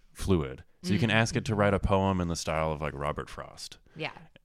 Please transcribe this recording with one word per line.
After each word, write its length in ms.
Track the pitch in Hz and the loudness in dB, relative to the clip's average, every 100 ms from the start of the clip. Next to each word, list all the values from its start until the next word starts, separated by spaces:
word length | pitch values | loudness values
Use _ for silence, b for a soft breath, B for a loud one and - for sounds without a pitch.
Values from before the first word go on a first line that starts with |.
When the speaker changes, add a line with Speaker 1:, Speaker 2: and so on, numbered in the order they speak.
| - | -20
Speaker 1:
fluid. 520 | - - 87 67 67 - _ | -6 2 2 2 -6 -16 _
So 100 | 180 | -2
you 60 | - | 2
can 120 | 113 | 4
Speaker 2:
Mm. 40 | |
Speaker 1:
ask 220 | 110 117 120 | 4 2 0
it 80 | |
to 100 | 104 | -2
write 180 | 104 101 | 2 4
a 60 | 95 | 4
poem 420 | - 98 98 92 | 4 4 4 2
in 60 | 85 | 0
the 80 | |
style 380 | 82 - 78 78 | -2 -2 0 0
of, 80 | 76 | -2
like, 120 | 76 | -4
Robert 380 | 71 71 71 - | -4 -4 -4 -8
Frost. 480 | - - - - - _ | -12 -14 -16 -18 -18 _
Speaker 2:
Yeah. 160 | 156 147 - - - | -12 -12 -12 -20 -20